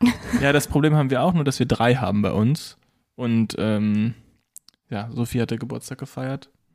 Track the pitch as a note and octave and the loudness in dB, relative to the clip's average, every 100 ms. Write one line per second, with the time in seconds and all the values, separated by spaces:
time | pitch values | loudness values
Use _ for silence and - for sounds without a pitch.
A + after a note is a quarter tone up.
0 | B3 - - - C#3 C#3+ - D3 D3+ D3+ | 0 0 -4 0 2 2 2 2 4 4
1 | C3+ B2+ D#3+ F3 C#3+ - C3 A#2 A#2 A#2+ | 2 2 2 2 0 0 0 2 4 2
2 | F#2+ G#2 G2 F2+ A2 D#3 - - _ _ | 2 0 0 2 2 0 -4 -20 _ _
3 | _ - A#2+ A2+ A2 - G#2+ G#2+ G#2+ G#2 | _ -8 -2 0 0 -2 -2 0 0 0
4 | A2+ A#2 _ _ _ - - _ _ G#2+ | -2 -4 _ _ _ -20 -20 _ _ -10
5 | A2 A#2+ A#2+ B2+ A2+ A2+ A#2+ A#2+ - C3 | -8 -6 -4 -2 -2 -4 -6 -10 -12 -12
6 | C3 - C3 C#3 - _ _ | -12 -10 -8 -10 -12 _ _